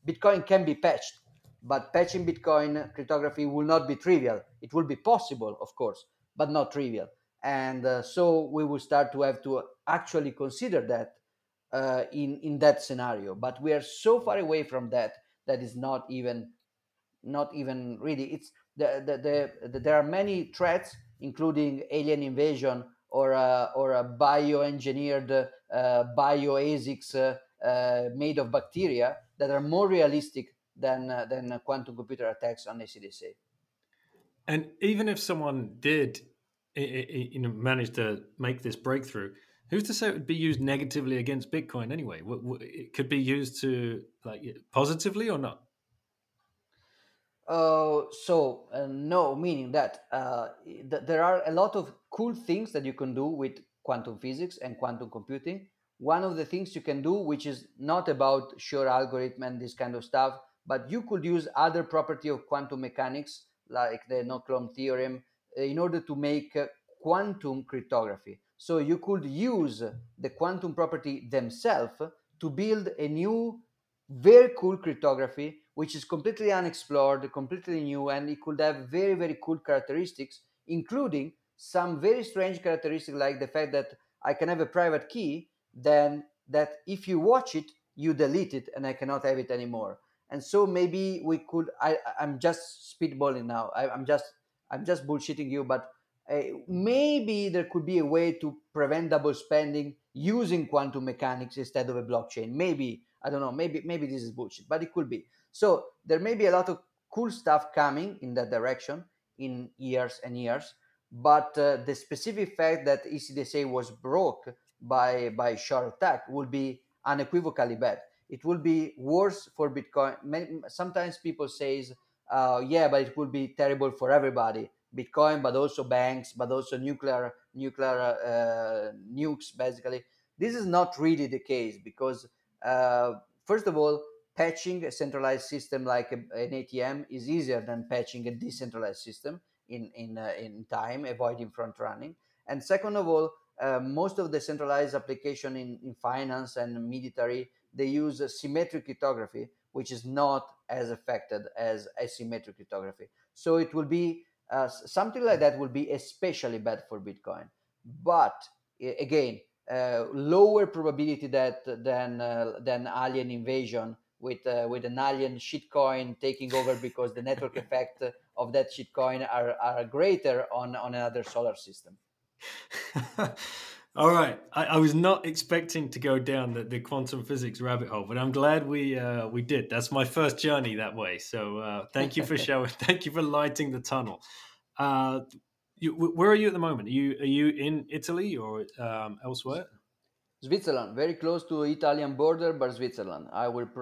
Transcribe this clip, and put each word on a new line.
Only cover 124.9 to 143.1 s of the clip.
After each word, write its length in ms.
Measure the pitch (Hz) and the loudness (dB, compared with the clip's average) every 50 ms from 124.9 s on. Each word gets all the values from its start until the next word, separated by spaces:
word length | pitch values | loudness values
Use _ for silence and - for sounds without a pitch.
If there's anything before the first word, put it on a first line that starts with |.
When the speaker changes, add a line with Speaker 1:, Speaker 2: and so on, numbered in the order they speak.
| - | -10
Speaker 1:
Bitcoin, 440 | 131 123 - - 151 151 151 156 147 | -10 -8 -2 2 4 6 6 6 4
but 120 | 135 127 120 | 0 2 2
also 300 | 135 143 143 143 - 131 | 2 2 0 0 -2 -2
banks, 480 | 123 127 127 127 127 131 131 117 - | 0 2 2 2 2 0 -4 -8 -10
but 180 | - 120 123 120 | -6 -6 -2 -2
also 280 | 131 131 131 131 139 127 | 0 -2 -2 -2 -6 -4
nuclear, 560 | 131 139 143 135 139 135 127 123 123 120 - _ _ _ - | -4 -4 -4 -4 -2 -2 0 0 -2 -4 -8 _ _ _ -12
nuclear, 460 | 131 135 135 127 - 135 131 127 123 | -8 -8 -6 -4 -2 0 0 2 2
uh, 960 | 123 120 117 - - 120 117 117 117 117 113 113 113 110 113 107 107 107 107 104 98 107 123 | 2 0 0 0 -2 0 2 2 2 2 2 0 -2 -2 -2 -2 -4 -4 -8 -12 -14 -10 -6
nukes." 420 | 135 151 156 147 - - - - | -4 -2 -2 -2 -4 -8 -14 -6
Basically, 460 | 135 127 131 123 117 - 127 127 123 - _ _ _ _ _ _ | -4 -2 -2 -2 -4 -6 -6 -6 -6 -10 _ _ _ _ _ _
this 200 | - - 233 233 | -4 -2 -2 -2
is 100 | 240 208 | -2 0
not 320 | 185 175 175 180 175 - 143 | 4 4 4 4 4 2 2
really 280 | 151 160 165 147 143 139 | 4 4 4 4 2 -2
the 100 | 135 127 | -2 -4
case 380 | - - 135 123 117 110 104 101 92 | -2 -2 -2 0 0 -4 -6 -10 -18
because, 420 | 110 - - 135 131 127 117 - - _ _ _ _ _ - - | -16 -8 -2 -2 -2 -2 -4 -10 -20 _ _ _ _ _ -6 -2
uh, 480 | 120 127 127 127 123 123 123 123 120 113 - - _ _ _ _ | 0 2 4 4 4 4 4 4 2 0 -4 -12 _ _ _ _
first 220 | - 202 220 208 | 0 0 2 2
of 100 | 202 160 | 2 2
all, 260 | 151 151 151 151 147 - - - - _ _ - | 4 4 4 4 0 -4 -12 -20 -20 _ _ 0
patching 480 | - 165 165 165 - - 185 180 180 165 | 0 0 0 0 -4 -4 -4 -4 -4 -4
a 60 | 139 | -6
centralized 560 | - - 156 139 135 139 135 131 135 131 - | -4 -4 -6 -4 -4 -2 0 0 0 0 -2
system 380 | - 147 139 - - 139 131 127 | -8 -10 -10 -8 -6 -6 -4 -2
like 260 | 127 123 123 120 - | 0 0 0 0 -2
a, 60 | 127 120 117 - - | -6 -8 -8 -8 -6
an 180 | 113 120 120 131 | -6 -6 -4 -6
A 80 | 131 127 | -8 -10
T 180 | - 127 127 | -8 -4 -4
M 240 | 123 131 139 147 143 - | -2 -2 -4 -6 -10 -10
is 180 | 131 127 117 135 | -12 -10 -4 -2
easier 320 | 156 170 147 131 123 117 | -2 -2 0 0 -2 -2
than 260 | 107 117 117 117 117 - | -2 -4 -8 -8 -6 -4
patching 360 | 127 123 117 - - 123 117 | -4 -4 -4 -4 -8 -8 -8
a 80 | 120 120 | -8 -8
decentralized 680 | 117 - 120 113 - 131 120 110 113 110 101 98 - | -8 -8 -10 -8 -10 -10 -10 -8 -6 -6 -6 -6 -8
system 380 | - 113 110 - - 143 165 175 _ _ _ _ _ - | -14 -18 -16 -12 -12 -12 -12 -12 _ _ _ _ _ -14
in, 220 | 120 120 113 - - | -12 -12 -12 -12 -14
in, 240 | 117 117 113 110 110 | -14 -14 -12 -10 -8
uh, 140 | 110 110 - - | -6 -6 -6 -8
in 260 | 113 110 104 107 110 - | -8 -12 -14 -16 -10 -6
time, 340 | 123 107 107 117 123 135 147 | -6 -4 -4 -4 -6 -8 -6
avoiding 460 | 131 120 110 123 117 120 117 117 110 | -8 -4 -2 -2 -2 -2 -4 -10 -12
front 240 | - - 113 113 - - | -8 -8 -8 -8 -8 -8
running. 380 | 113 113 107 107 131 156 165 _ _ _ _ _ _ - | -8 -8 -8 -8 -12 -16 -16 _ _ _ _ _ _ -8
And 140 | 143 139 | -8 -6
second 340 | 131 - 190 196 196 208 208 | -2 0 0 0 0 0 -2
of 100 | 208 185 | 0 2
all, 260 | 165 | 4